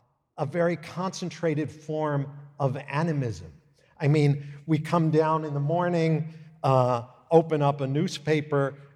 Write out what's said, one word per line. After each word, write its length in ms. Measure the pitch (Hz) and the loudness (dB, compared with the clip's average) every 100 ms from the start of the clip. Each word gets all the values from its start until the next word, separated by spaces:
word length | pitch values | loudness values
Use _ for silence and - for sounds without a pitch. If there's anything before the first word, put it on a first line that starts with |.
| _ _ _ - | _ _ _ -8
a 80 | 143 | -4
very 300 | 175 170 165 | 0 0 -2
concentrated 920 | - 165 190 - 175 - 170 151 147 | -8 -8 -6 -6 -10 -4 -2 -2 -4
form 560 | - - 156 151 143 139 - - - | -8 -8 -4 -2 -2 -4 -8 -16 -4
of 180 | 139 131 | -2 -2
animism. 760 | - 139 170 147 123 90 82 - _ _ _ - | -6 -4 -2 -2 -4 -6 -14 -20 _ _ _ -4
I 80 | 143 | 2
mean, 360 | 151 143 143 - - - | 4 4 2 -4 -10 -2
we 120 | 156 | -2
come 320 | 156 170 160 | 2 2 4
down 340 | 156 156 160 | 4 4 2
in 100 | 156 | -2
the 60 | 143 | -4
morning, 760 | 143 170 175 175 160 151 156 - - - | -2 0 0 2 2 0 -2 -10 -20 -4
uh, 400 | 135 131 123 120 117 - - | 2 4 4 0 -4 -16 4
open 320 | 165 165 156 | 4 4 2
up 180 | 143 139 | 0 0
a 60 | 135 | -2
newspaper, 880 | 143 185 - 151 156 147 143 135 - - | -2 -2 -4 -2 -2 0 0 0 -4 -20